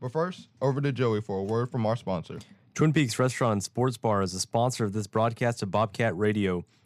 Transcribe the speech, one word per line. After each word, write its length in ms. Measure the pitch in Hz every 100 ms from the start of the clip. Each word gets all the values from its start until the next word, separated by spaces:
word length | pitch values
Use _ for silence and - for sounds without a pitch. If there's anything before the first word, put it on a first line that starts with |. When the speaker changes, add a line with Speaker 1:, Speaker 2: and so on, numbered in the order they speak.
Speaker 1:
But 100 | 127
first, 360 | 160 180 180 - -
over 180 | 139 135
to 100 | 143
Joey 300 | 123 123 107
for 160 | 104 95
a 60 |
word 260 | 98 113 123
from 160 | 123 107
our 100 | 113
sponsor. 440 | 95 87 - 82 - - _
Speaker 2:
Twin 180 | - 156
Peaks 280 | 160 127 -
Restaurant 320 | 127 - 123
and 120 | 104
Sports 340 | - - 127 117
Bar 260 | 113 101
is 100 | 95
a 60 | 92
sponsor 440 | - 117 123 127
of 100 | 104
this 120 | 107 98
broadcast 560 | 110 117 113 120 113
of 80 | 98
Bobcat 480 | 104 107 - 113 85
Radio. 480 | 107 107 98 87 - _